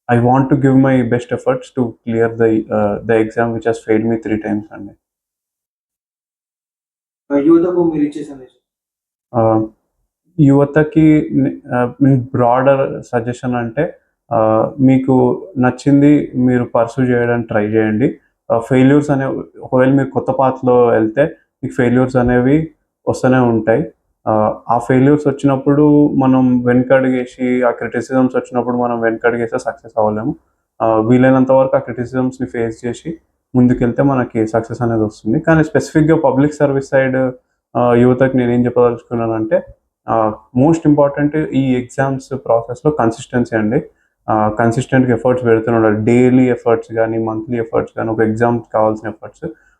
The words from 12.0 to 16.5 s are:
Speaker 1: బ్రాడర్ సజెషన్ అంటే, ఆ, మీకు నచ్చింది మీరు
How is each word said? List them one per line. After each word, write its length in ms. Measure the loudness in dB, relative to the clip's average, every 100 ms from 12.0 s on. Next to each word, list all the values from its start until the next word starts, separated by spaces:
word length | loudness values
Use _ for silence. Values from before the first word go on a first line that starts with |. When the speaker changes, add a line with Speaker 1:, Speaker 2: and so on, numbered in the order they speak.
| 2 2 0
Speaker 1:
బ్రాడర్ 680 | -2 0 2 2 2 0 -6
సజెషన్ 520 | -6 -6 -6 -8 -6 -6
అంటే, 440 | -6 -4 -6 -8 _ _ _
ఆ, 380 | -2 0 0 -2 0
మీకు 680 | 2 2 2 2 2 -2 -6 -2
నచ్చింది 720 | -2 -2 0 4 4 4 0 -2
మీరు 280 | 0